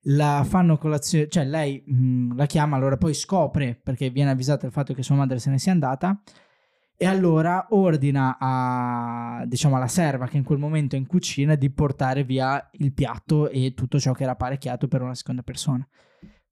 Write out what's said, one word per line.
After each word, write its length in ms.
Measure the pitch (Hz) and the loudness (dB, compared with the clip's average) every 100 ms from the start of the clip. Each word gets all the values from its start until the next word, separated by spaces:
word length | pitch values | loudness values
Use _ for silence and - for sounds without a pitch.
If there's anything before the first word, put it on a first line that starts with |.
| 143 | 2
La 380 | 143 147 143 131 | 2 4 2 2
fanno 300 | 190 175 151 | 4 4 4
colazione, 500 | 156 147 - 160 151 | 2 -2 0 0 0
cioè 160 | 180 | 0
lei, 400 | 135 160 147 135 - | 0 -2 -2 -4 -2
mm, 480 | 127 131 127 123 120 | 2 2 2 0 0
la 100 | 147 | 0
chiama, 300 | 160 151 135 | 0 0 0
allora 200 | 135 135 | 0 0
poi 180 | 170 | 0
scopre, 640 | 139 - 190 143 156 131 120 | -2 -2 0 0 0 -4 -4
perché 300 | - 127 135 | -6 -4 -2
viene 200 | 127 143 | 0 0
avvisata 320 | 131 127 143 | 0 0 -2
del 100 | 131 | -2
fatto 220 | 147 139 | -4 -4
che 80 | 135 | -6
sua 120 | 127 139 | 0 2
madre 220 | 135 127 | 2 0
se 120 | 139 | 0
ne 80 | 135 | 0
sia 120 | 190 | 2
andata, 480 | 180 135 135 180 202 - - _ _ _ _ _ _ | 2 2 0 -2 -2 -6 -20 _ _ _ _ _ _
e 100 | 180 | 0
allora 600 | 190 180 160 165 185 - | 4 4 4 2 0 2
ordina 640 | 208 185 156 139 139 131 - | 4 4 4 2 2 0 0
a, 1040 | 131 131 127 123 123 120 117 117 117 120 120 | -2 0 0 -2 -2 -4 -4 -6 -8 -8 -6
diciamo, 300 | 123 147 131 | 0 2 2
alla 120 | 127 | 0
serva 380 | 185 160 135 127 | 0 0 0 -2
che 80 | 143 | -2
in 60 | |
quel 140 | 131 143 | 0 -2
momento 360 | 147 156 139 | 0 -2 -2
è 40 | 135 | -2
in 80 | 131 | 0
cucina 480 | 180 - - 143 151 | -2 0 0 2 2
di 120 | 135 | 2
portare 520 | 139 143 - 131 135 | 0 -2 0 -2 0
via 440 | 127 131 131 139 - | 0 0 0 -2 -6
il 180 | - 139 | -4 -2
piatto 560 | 135 123 117 - 151 147 | 0 -4 -4 0 2 2
e 240 | 131 131 | 0 -2
tutto 240 | - 127 147 | -2 -2 0
ciò 140 | 135 | 0
che 100 | 127 | -2
era 100 | 131 | -4
apparecchiato 560 | 127 127 135 131 123 135 | -4 -6 -6 -6 -4 -2
per 140 | 139 | -2
una 120 | 127 | -4
seconda 280 | 123 - 123 | -8 -8 -8
persona. 440 | 123 127 - 127 135 _ _ _ - _ _ | -8 -6 -4 -4 -6 _ _ _ -20 _ _